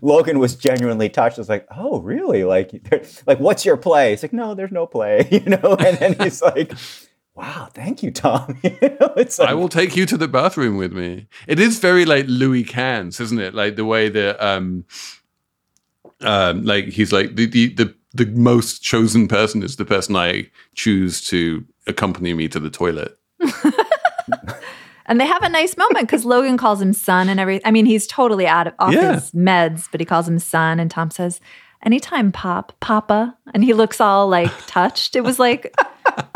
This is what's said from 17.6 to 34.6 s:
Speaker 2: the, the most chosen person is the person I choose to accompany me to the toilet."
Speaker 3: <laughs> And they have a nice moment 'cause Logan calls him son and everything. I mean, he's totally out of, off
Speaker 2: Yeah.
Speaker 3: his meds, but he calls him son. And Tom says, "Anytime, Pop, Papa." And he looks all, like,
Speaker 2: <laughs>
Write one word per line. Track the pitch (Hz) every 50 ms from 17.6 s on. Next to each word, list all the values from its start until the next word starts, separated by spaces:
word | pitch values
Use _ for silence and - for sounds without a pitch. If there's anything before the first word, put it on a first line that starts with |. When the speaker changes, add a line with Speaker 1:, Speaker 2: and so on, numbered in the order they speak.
| 117 123 -
Speaker 2:
the, | - 117 98 - _ _ _ _
the | 123 123
most | 107 107 120 120 123 120 120 117 - - -
chosen | - - - 117 113 110 101 113 113
person | 95 110 101 110 107 - 110 98
is | 90 -
the | - 101
person | 92 104 98 92 - 104
I | 92 87 87 - 50 - - _ _ - _ _
choose | - - 113 104 95 95 90 85 - - -
to | - 90 85 85 82 80 - _ _ _ _ -
accompany | 98 - - 98 90 - 87 87 87
me | 80 80 78
to | - 80
the | 73 78
toilet." | - - 87 87 80 78 73 - - _ _ _ _ _
Speaker 3:
<laughs> | 349 285 233 - - 302 - - 466 - 640 - - 740 - - - - - - - - - - - - - - - - - _ _ -
And | 226 233
they | 262
have | 302 349 359 440
a | 349
nice | 339 320 320 359 -
moment | - 370 - - - 269 226
'cause | - 294 226
Logan | 240 247 247 262 269 254
calls | 240 240 226 208 196
him | 196 190 196
son | - - - 185 180 185 190
and | 196 190
everything. | 190 185 190 196 190
I | 226
mean, | 220 226 214
he's | 240 220 214 202
totally | - - - 262 240 214 190 185
out | 165 156 147 170 170
of, | - -
off | - 185 160
Speaker 2:
Yeah. | - 359 381 320
Speaker 3:
his | 185 135 - -
meds, | 170 180 185 185 180 170 165 160 160 - -
but | - 160
he | 165
calls | - 185 165 170 170
him | 170 165
son. | - - - 165 160 160 160 170
And | 170 165
Tom | - - 165 160
says, | - - 180 175 180 - _ - - - - _ _ _ -
"Anytime, | 226 226 254 - - - 285 226 196
Pop, | 180 - - 190 175 180 - - - _
Papa." | - - 226 214 214 - 208 208 226 240 247 _ _ - -
And | - 208
he | 254 233
looks | 220 226 214 - -
all, | 226 208 196 196 202 196
like, | 185 175 175 175 -
Speaker 2:
<laughs> | -